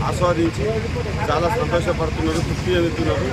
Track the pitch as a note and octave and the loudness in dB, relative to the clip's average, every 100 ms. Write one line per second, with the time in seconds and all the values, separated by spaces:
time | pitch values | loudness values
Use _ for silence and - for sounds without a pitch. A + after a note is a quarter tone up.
0 | D#3 - F3 E3 E3 - G3+ A3 G#3+ B3 | -2 0 2 2 0 0 -2 0 -2 -4
1 | - - - D3+ E3+ - D3+ E3+ F3 E3 | -4 -2 0 0 2 0 0 0 0 0
2 | D#3+ D#3+ D#3+ D#3+ D3 D#3 - F3 E3+ - | -2 0 0 0 0 -2 0 2 2 0
3 | D#3 D3 - | 0 0 0